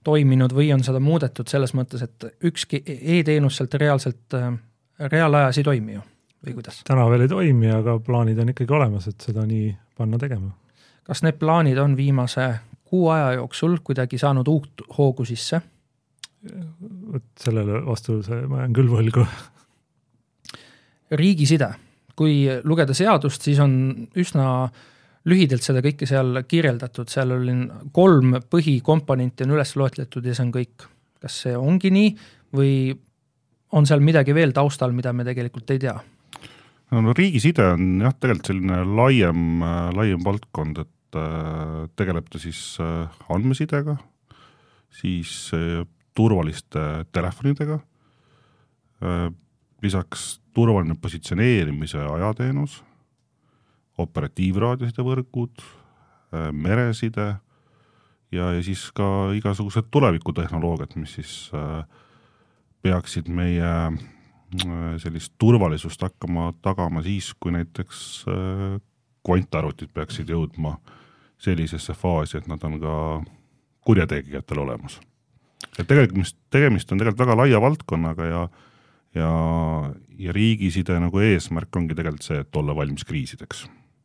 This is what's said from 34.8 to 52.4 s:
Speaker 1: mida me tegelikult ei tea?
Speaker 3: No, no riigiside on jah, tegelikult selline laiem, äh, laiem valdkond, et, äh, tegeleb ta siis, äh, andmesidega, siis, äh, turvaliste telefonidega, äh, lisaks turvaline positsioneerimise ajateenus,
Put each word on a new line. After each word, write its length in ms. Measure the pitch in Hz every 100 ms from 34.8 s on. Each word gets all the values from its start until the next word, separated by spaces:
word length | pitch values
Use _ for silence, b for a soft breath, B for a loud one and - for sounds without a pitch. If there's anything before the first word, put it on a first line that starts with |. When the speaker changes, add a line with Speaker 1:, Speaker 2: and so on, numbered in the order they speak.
| 127 123
Speaker 1:
mida 160 | 123
me 140 | 120 123
tegelikult 420 | 127 120 - - 135
ei 80 |
tea? 100 | 131 113 - _ _ B B B B B B
Speaker 3:
No, 140 | 117 110
no 80 | 117
riigiside 500 | 196 139 139 165 95 85
on 100 | 92 92 120
jah, 100 | 139
tegelikult 320 | 127 101 -
selline 300 | 95 92 90 92 107
laiem, 460 | 127 127 90 85 85 85
äh, 160 | 85 85 87 90
laiem 260 | 107 90 92
valdkond, 560 | 101 - - 78 76 78
et, 340 | _ _ 80
äh, 640 | 78 80 78 78 78 78 80 -
tegeleb 320 | 95 82 -
ta 80 | 78
siis, 220 | 82 - - -
äh, 240 | 82 82 82 - -
andmesidega, 680 | 87 123 131 156 147 151 143 - _ _ b b b b b b -
siis, 480 | 95 90 82 - -
äh, 320 | 82 82 85 85 _ _ -
turvaliste 640 | 113 98 78 76 - 78 76 78 82
telefonidega, 640 | 87 87 - 139 143 151 151 - _ _ _ _ _ _ _ _ _ _ - 90
äh, 220 | 87 87 87 _ _ _ _ 104
lisaks 540 | 95 85 - - - _ -
turvaline 380 | 117 101 82 80
positsioneerimise 1000 | 92 82 - 87 123 110 76 71 80 73
ajateenus, 800 | 73 80 101 110